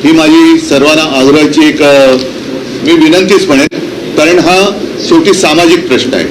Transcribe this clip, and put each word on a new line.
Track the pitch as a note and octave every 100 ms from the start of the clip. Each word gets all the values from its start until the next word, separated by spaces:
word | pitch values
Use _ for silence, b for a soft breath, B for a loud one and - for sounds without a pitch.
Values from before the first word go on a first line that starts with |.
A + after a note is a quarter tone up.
ही | D3
माझी | D#3+ D#3 D#3+ E3 -
सर्वांना | - C#3 C#3+ D#3 D#3 C3+
आग्रहाची | C3 D3+ D3 - D#4+
एक, | -
अ, | D3 C#3 C3+ B2+ B2+ - - C3 - C3
मी | C#3+
विनंतीच | E3 D#3 F3 F#3+ G3 -
म्हणेन, | C#3 D3+ - - - - -
कारण | D#3 F3+
हा | E3+ F#3 G3+ - - - -
शेवटी | - -
सामाजिक | F#3 D#3+ D3+ E3+ F3 -
प्रश्न | B2 -
आहे. | G2 D#2+